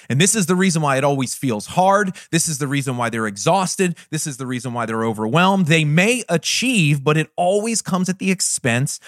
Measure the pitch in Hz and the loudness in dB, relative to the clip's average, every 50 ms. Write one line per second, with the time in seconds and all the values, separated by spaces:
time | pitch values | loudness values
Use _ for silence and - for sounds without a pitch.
0 | - - 131 135 185 202 - 226 175 143 185 180 190 190 156 165 151 139 135 135 | -8 -4 0 2 2 2 2 0 2 2 2 2 2 2 2 0 0 2 2 2
1 | 143 143 143 135 127 - - - - 127 110 104 - - - 175 185 190 196 208 | 2 2 2 0 -2 -4 -6 -4 -2 -2 -2 -2 -4 -4 0 2 4 4 4 4
2 | 202 190 - - - - 160 165 - 170 151 123 147 131 143 139 127 135 123 120 | 2 0 -4 -8 -10 -2 0 0 0 0 -4 -4 -4 -2 -2 -2 -2 -2 -4 -2
3 | 120 117 113 113 110 107 98 101 - 160 175 196 185 165 - - 190 180 160 - | -2 -2 -2 -2 -4 -4 -4 -2 0 2 2 2 0 -2 -2 -2 -2 -2 -2 -6
4 | - - 156 151 - 156 127 120 135 123 127 120 113 127 120 120 113 110 113 113 | -10 -8 -8 -6 -6 -6 -8 -8 -8 -6 -6 -6 -6 -6 -4 -4 -4 -2 -2 -2
5 | 113 117 107 107 110 110 123 165 180 190 196 190 180 143 165 160 156 147 147 175 | -2 -2 -2 -2 -2 0 2 4 4 4 4 2 2 2 2 2 2 2 2 4
6 | 190 226 254 240 - - 175 160 - - - - 220 262 254 202 156 143 147 143 | 4 2 2 -2 -2 -2 -2 -2 -2 -2 -4 -2 0 0 2 2 2 2 0 0
7 | 131 151 151 160 156 - - - 180 180 202 208 208 233 226 - - - 190 180 | 2 2 2 2 0 -2 -4 -2 0 0 0 0 0 -2 -4 -4 -4 -2 -2 -2
8 | 180 185 185 - 185 190 185 185 - - - - - 120 113 123 143 - - - | 0 -2 -4 -2 -2 -2 -2 -2 -2 -4 -4 -2 -2 0 0 0 0 -2 -4 -10
9 | _ | _